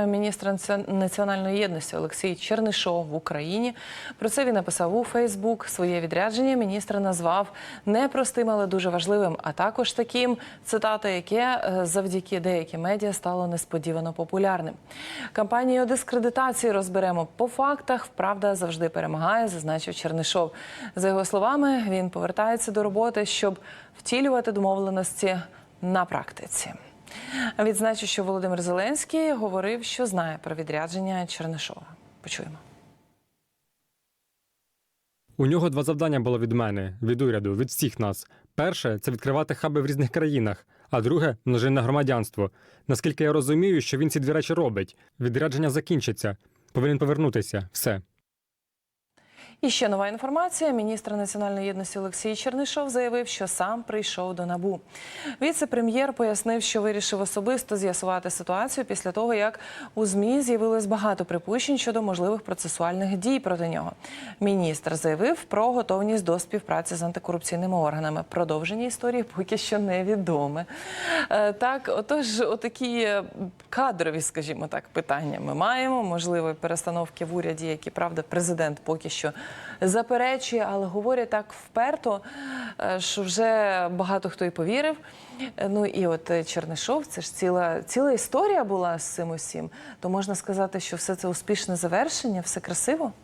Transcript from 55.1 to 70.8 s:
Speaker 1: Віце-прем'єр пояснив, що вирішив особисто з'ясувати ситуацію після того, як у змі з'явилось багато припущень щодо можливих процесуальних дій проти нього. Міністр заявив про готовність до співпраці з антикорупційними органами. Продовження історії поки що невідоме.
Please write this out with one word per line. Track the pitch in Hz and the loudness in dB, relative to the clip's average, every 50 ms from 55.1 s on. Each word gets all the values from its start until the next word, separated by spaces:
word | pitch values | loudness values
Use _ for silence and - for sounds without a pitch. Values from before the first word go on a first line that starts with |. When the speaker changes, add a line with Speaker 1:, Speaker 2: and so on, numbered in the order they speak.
| - - - 302 247 - | -14 -10 -10 -10 -6 -2
Speaker 1:
Віце-прем'єр | 254 311 320 - 311 240 - 240 233 233 220 254 269 277 | -2 0 0 0 -2 0 0 2 2 2 2 2 0 0
пояснив, | 262 - 240 220 214 202 - 233 226 233 | 0 0 0 2 2 0 0 0 0 0
що | 214 - - 220 | 0 0 0 2
вирішив | 202 214 208 208 202 - - 190 | 2 2 0 0 -2 -2 0 0
особисто | 196 190 - 208 196 226 262 247 254 - 220 | -2 -2 -2 0 0 0 0 0 0 -2 -2
з'ясувати | 202 196 190 180 - - 185 185 180 180 185 | 0 0 0 0 0 0 0 0 0 -2 -4
ситуацію | 180 - 175 - 180 190 226 262 - 277 254 | -6 -4 -2 -2 0 0 0 -2 -2 -4 -2
після | - 202 185 - 185 | -2 -4 -4 -2 -2
того, | 175 214 220 233 233 | 0 0 2 2 2
як | 208 208 214 220 - - - - - 285 233 - | 2 2 0 0 -4 -14 -14 -14 -14 -14 -8 -2
у | 214 220 | 0 0
змі | 202 190 202 202 220 254 285 | 2 2 2 4 4 4 2
з'явилось | 277 240 240 220 220 226 220 226 214 | 4 4 2 4 4 4 2 2 2
багато | 196 220 214 202 214 196 - 180 | 2 0 2 2 0 2 0 -2
припущень | - 175 170 - - 214 254 - - 285 247 | -2 -2 -4 -2 0 -2 0 2 2 0 2
щодо | - 240 214 226 | 2 0 0 0
можливих | 220 202 185 175 180 190 214 214 | 0 0 0 0 0 0 0 -2
процесуальних | 214 - 190 - - 165 - - 170 170 180 190 196 190 196 | -2 -6 -6 -6 -4 -6 -2 -2 0 0 0 0 0 0 0
дій | 185 180 240 269 269 | 0 2 2 0 2
проти | 269 190 180 165 170 165 | 2 0 0 0 0 -2
нього. | 165 160 156 170 - - - - - - 262 233 - - | -2 -2 -4 -4 -8 -10 -16 -16 -14 -14 -14 -14 -6 0
Міністр | 196 202 196 190 175 160 156 147 - 156 156 | 2 2 4 4 2 2 0 -2 -2 -4 -4
заявив | 156 - 160 156 156 202 269 339 - - | 0 0 0 2 2 2 2 2 0 -2
про | - - 202 220 247 | 0 2 2 4 4
готовність | 247 247 220 - 190 190 202 214 220 220 185 | 2 2 2 2 0 2 2 2 0 0 2
до | 170 165 180 | 2 0 0
співпраці | 175 - - 208 - - 160 160 170 - 175 | 0 -2 -4 -4 -2 0 0 0 0 -2 -4
з | 165 | -2
антикорупційними | 170 170 170 180 - - 175 170 - - 180 170 180 185 185 | -4 -4 -4 -4 -4 -2 -4 -2 -2 -2 -2 -2 0 0 2
органами. | 175 160 147 151 156 160 156 156 160 165 - | 2 2 2 0 0 -2 -2 -2 -2 -6 -2
Продовження | - 180 175 160 156 156 160 170 208 220 240 | 0 0 0 2 0 -2 -2 -4 -4 -4 -4
історії | 247 226 - - 240 247 247 | -4 -4 -2 -2 0 0 0
поки | 226 233 - 180 190 190 233 | -2 -2 -4 -6 -2 -2 -2
що | 214 - - 214 208 | -2 0 0 0 0
невідоме. | 202 196 180 185 185 190 214 202 190 165 165 147 143 139 147 160 175 - - - | 2 2 0 0 2 2 0 0 2 2 2 2 0 0 -2 -4 -6 -8 -12 -14